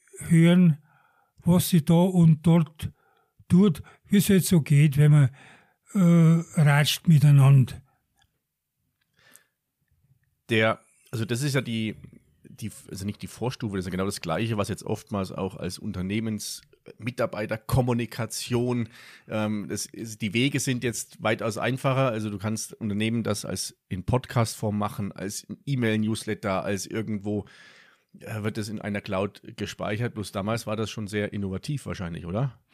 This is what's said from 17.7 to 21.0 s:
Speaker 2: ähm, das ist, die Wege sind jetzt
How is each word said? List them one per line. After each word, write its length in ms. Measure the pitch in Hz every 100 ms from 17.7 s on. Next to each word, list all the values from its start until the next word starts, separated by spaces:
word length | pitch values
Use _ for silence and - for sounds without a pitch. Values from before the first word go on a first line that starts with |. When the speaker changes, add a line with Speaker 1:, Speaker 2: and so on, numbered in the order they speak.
| 127 123 117 117 - 110 - - 120 123 120 113 - - - -
Speaker 2:
ähm, 380 | 107 107 107 92
das 180 | 101 -
ist, 340 | - 113 107
die 120 | 107
Wege 260 | 113 135 139
sind 240 | 139 123
jetzt 400 | 120 -